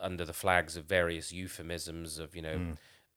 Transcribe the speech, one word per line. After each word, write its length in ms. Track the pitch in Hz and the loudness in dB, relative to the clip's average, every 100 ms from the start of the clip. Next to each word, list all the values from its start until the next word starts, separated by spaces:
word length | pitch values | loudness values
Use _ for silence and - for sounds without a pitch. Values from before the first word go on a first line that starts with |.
under 240 | 92 87 | -4 -4
the 80 | 80 | -4
flags 440 | - 98 90 78 82 | 0 6 6 4 -2
of 80 | 76 | 2
various 460 | 92 85 82 - | 4 4 2 -4
euphemisms 840 | 87 92 - 82 85 82 82 82 78 | -6 -8 -6 -6 -4 -4 -6 -6 -8
of, 160 | 78 | -10
you 80 | 85 | -8
know, 160 | 80 80 87 80 - - _ | -4 -2 -2 -4 -10 -20 _